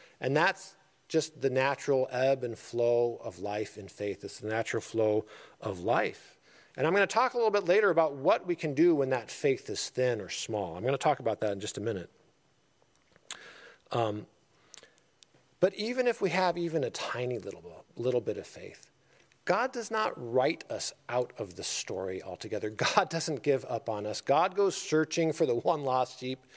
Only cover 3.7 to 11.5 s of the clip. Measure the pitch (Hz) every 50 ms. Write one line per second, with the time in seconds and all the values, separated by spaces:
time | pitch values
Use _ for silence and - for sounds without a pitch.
3.7 | - - 98 92 - - 104 104 98 - - 98 - - - 107 110 113 113 -
4.7 | - 113 - - - 110 110 107 107 110 107 - - - - - - _ - 110
5.7 | 98 90 87 104 123 151 - 92 - - - - - _ _ - - - - _
6.7 | - - 135 156 180 202 202 - - 214 254 247 - 247 233 220 202 208 190 165
7.7 | 180 208 214 196 165 160 165 151 143 139 131 165 214 247 - 175 175 - - 156
8.7 | 139 131 165 175 165 143 135 131 131 123 113 - - - - 143 131 117 - -
9.7 | 107 - - - - - 127 127 120 110 98 90 - - - - 110 104 98 87
10.7 | 82 87 101 127 139 131 - 156 143 - 127 113 107 - - 107